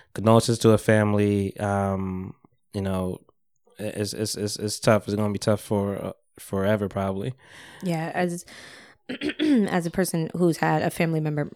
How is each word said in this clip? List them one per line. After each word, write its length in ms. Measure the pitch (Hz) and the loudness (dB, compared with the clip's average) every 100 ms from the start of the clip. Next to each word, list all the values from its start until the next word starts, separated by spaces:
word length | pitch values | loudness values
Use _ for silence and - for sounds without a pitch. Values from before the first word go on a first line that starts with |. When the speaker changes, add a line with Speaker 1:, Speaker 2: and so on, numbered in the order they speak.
| _ | _
Speaker 1:
condolences 440 | - 110 113 120 113 | 0 6 6 4 4
to 100 | 113 | 4
her 80 | 107 | 4
family. 760 | - 107 104 104 104 101 95 - | 4 4 4 2 2 2 -2 -4
Um, 760 | 101 101 98 95 95 92 92 - - _ _ | -2 0 0 -2 -4 -6 -10 -14 -20 _ _
you 80 | 101 | -6
know, 400 | 95 92 92 - _ _ _ _ _ - | -2 -2 -4 -6 _ _ _ _ _ -12
it's, 360 | 104 101 101 | -10 -6 -6
it's, 200 | 113 107 | -4 -6
it's, 220 | - 104 - | -4 -6 -4
it's 240 | 104 - | -6 0
tough. 260 | 127 107 - | 4 4 2
It's 80 | |
gonna 180 | 104 104 | -2 -2
be 60 | 98 | -2
tough 220 | - 104 | 0 0
for, 420 | - 101 101 98 | 0 -2 -2 -4
uh, 100 | 95 - _ - | -8 -12 _ -20
forever, 480 | - 98 98 107 98 | -6 -2 0 0 -2
probably. 460 | 98 98 95 120 - - - - - | -2 -4 -4 -6 -10 -18 -20 -20 -10
Speaker 2:
Yeah, 280 | 185 160 160 | -6 -6 -4
as, 300 | 180 180 175 - - - - - _ - | -2 -2 -4 -12 -20 -20 -20 -20 _ -12
<clears throat> 320 | 254 294 - | -6 -6 -2
as 440 | 302 254 196 180 165 | 2 4 4 0 -2
a 40 | |
person 400 | 190 180 165 160 | -2 0 0 -2
who's 220 | 170 175 151 | 2 2 4
had 260 | 160 156 | 2 2
a 80 | 165 | 0
family 300 | - 165 160 | 0 0 0
member 300 | 151 147 147 | -2 -2 -4